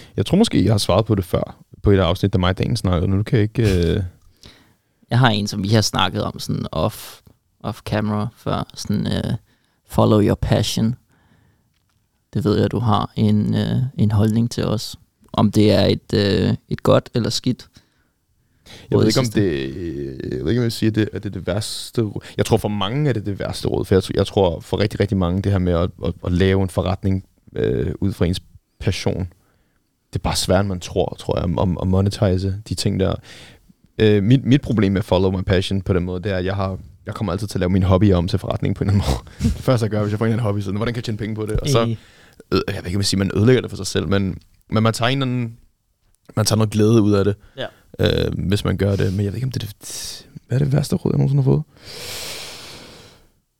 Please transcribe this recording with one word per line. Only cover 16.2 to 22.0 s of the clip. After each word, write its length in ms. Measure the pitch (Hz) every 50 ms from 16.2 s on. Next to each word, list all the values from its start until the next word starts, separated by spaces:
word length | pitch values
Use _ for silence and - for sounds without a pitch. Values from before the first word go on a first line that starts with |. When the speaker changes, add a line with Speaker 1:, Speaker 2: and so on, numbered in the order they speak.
| 101 98 95 95 98 98 113 - _ -
Speaker 2:
et 140 | - - -
godt 260 | - 104 120 - - -
eller 160 | 123 110 123
skidt 380 | - - - 127 120 - - _ _ - _ _ _ _ _ _ _ _ _ _ _ _ _ _ _ _ _ - - - - -
Speaker 1:
Jeg 60 | -
Speaker 2:
råd 40 | 104 104
Speaker 1:
ved 40 |
Speaker 2:
i 20 | 110
Speaker 1:
ikke, 100 | 107 135
om 60 | 131
Speaker 2:
sidste 160 | 117 104 113
Speaker 1:
det, 760 | 101 92 76 69 65 67 67 98 87 82 73 69 69 67 65 65 -
jeg 80 | -
ved 60 | -
ikke, 40 | 64 67
om 120 | 76 113
jeg 60 | 123
vil 100 | 120 117
sige, 160 | 113 - 110 110
at 60 | 107
det, 140 | 110 107 - -
at 100 | 104 107
det 60 | 104
er 40 | 98
det 140 | 95 82
værste 540 | 92 87 104 104 - - - - - - 123